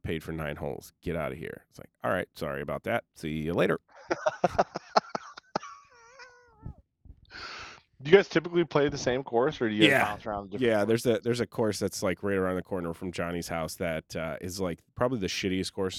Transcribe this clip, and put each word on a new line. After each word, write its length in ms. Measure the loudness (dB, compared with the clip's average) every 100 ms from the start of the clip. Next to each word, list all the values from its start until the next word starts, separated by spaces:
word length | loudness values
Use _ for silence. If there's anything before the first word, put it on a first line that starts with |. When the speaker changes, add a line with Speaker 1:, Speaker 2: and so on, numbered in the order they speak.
Speaker 1:
paid 200 | -4 -4
for 100 | -4
nine 240 | -6 -4 -4
holes. 360 | -6 -8 -12 -10
Get 160 | -6 -2
outta 180 | -4 -6
here." 280 | -8 -12 -16
It's 80 | -20
like, 100 | -20 _
"All 60 | -2
right, 180 | -2 -2
sorry 260 | -6 -4 -4
about 220 | -4 -4
that. 220 | -2 -2 -4
See 160 | -8 -4
you 240 | -2 0
later." 260 | 2 2 0 _ -14 -6
<laughs> 480 | -2 -2 0 0 2 0 -4 -4 -2 0 -4 -10 -20 -8 -8 -8 -18 -20 -20 -20 -20 -20 -20 _ _ -16 -16 _ _ -20 -20 -20 -16 -14 -12 -14 -18 _ -10
Speaker 2:
Do 120 | 6
you 40 | 8
guys 120 | 8
typically 360 | 0 2 2
play 240 | 2 4 2
the 80 | 2
same 280 | 0 0
course, 360 | 2 2 2 2
or 80 | 0
do 60 |
you 60 | 6
guys 60 | 6
Speaker 1:
Yeah. 140 | 6
Speaker 2:
bounce 200 | 4 -2
around 260 | -6 -6 -6
different 200 | 0 2
Speaker 1:
Yeah, 140 | 4
there's 200 | 4 2
a, 40 | 2
Speaker 2:
courses? 160 | 2
Speaker 1:
there's 160 | 0 -2
a 60 | -2
course 300 | 0 0 0
that's, 200 | -2 -2
like, 220 | -2 0
right 140 | 0 2
around 180 | 2
the 80 | 0
corner 320 | -4 -4 -4
from 160 | -6 -6
Johnny's 380 | -4 -4 -4 -4
house 260 | -4 -4
that, 400 | -4 -4 -4 -6
uh, 220 | -6 -6 -6
is, 200 | -8 -4
like, 180 | -4 -4 _
probably 240 | -2 -2 0
the 80 | -2
shittiest 460 | -2 -2 0 -2
course 260 | -2 -4